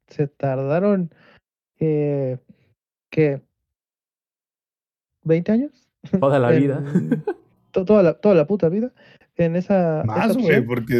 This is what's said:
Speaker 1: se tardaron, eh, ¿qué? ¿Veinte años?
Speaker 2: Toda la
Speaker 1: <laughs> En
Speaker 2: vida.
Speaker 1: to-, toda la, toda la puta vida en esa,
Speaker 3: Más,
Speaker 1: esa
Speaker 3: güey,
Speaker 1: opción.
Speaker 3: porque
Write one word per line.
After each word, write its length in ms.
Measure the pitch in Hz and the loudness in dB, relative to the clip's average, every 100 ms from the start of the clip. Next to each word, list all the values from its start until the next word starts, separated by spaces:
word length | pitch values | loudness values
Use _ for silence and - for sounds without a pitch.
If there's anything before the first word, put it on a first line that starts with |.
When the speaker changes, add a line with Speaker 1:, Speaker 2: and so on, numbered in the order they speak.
| _ | _
Speaker 1:
se 180 | - 143 | -6 -6
tardaron, 880 | - 139 131 135 156 202 196 170 - _ _ _ _ _ _ | -4 -4 -4 -2 0 0 0 -2 -10 _ _ _ _ _ _
eh, 600 | 160 151 147 143 131 127 - _ _ _ _ _ _ | -2 0 -2 -2 -4 -6 -12 _ _ _ _ _ _
¿qué? 300 | - 156 139 - _ _ _ _ _ _ _ _ _ _ _ _ _ _ _ _ _ | 0 0 -2 -10 _ _ _ _ _ _ _ _ _ _ _ _ _ _ _ _ _
¿Veinte 300 | 160 165 175 | -2 -2 0
años? 360 | 220 294 - _ _ - 190 | -2 -2 -8 _ _ -6 0
Speaker 2:
Toda 180 | 139 139 | 2 2
la 140 | 120 | 4
Speaker 1:
<laughs> 20 | |
En 60 | 123 | 2
Speaker 2:
vida. 240 | 143 - 139 160 156 - 254 - _ _ _ | 2 -2 -2 -2 -2 -4 -4 -10 _ _ _
Speaker 1:
to-, 140 | - | -4
toda 180 | 185 214 | 2 4
la, 120 | 175 | 4
toda 200 | 147 208 | 2 2
la 120 | 180 147 | 2 2
puta 220 | 196 165 | 0 0
vida 240 | 196 247 - _ _ _ - | -2 -6 -10 _ _ _ -4
en 200 | 170 170 | -2 -2
esa, 460 | 180 196 170 156 | 0 0 0 -2
Speaker 3:
Más, 260 | 110 110 220 | -2 -2 0
Speaker 1:
esa 40 | |
Speaker 3:
güey, 240 | 220 202 147 | 0 2 2
Speaker 1:
opción. 80 | 113 | 0
Speaker 3:
porque 280 | 123 113 120 | -4 -2 -2